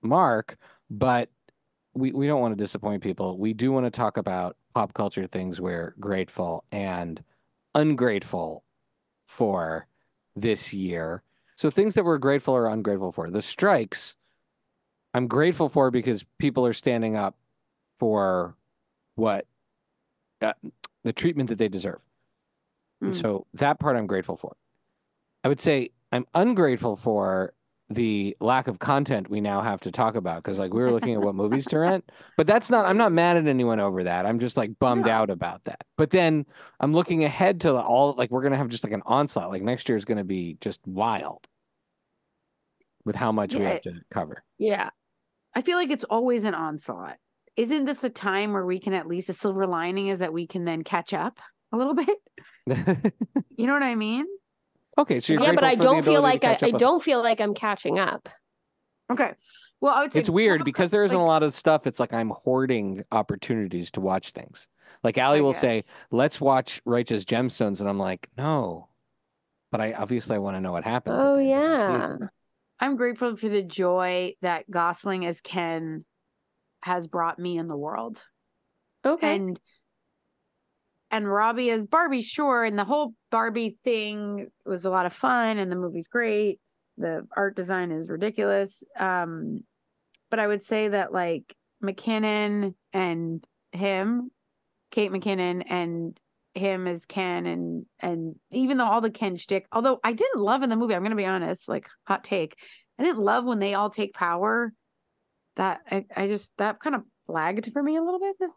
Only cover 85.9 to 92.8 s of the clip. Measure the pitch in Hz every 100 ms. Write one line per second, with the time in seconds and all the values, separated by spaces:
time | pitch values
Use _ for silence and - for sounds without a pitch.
85.9 | 170 165 240 233 208 214 196 _ _ _
86.9 | - 165 160 - - 196 196 180 185 175
87.9 | 160 160 160 208 214 202 196 196 - -
88.9 | - 190 180 175 165 156 151 - _ _
89.9 | _ _ _ _ 226 208 208 - 220 214
90.9 | 202 185 185 175 165 - - _ _ 196
91.9 | 196 - 220 214 214 208 208 202 185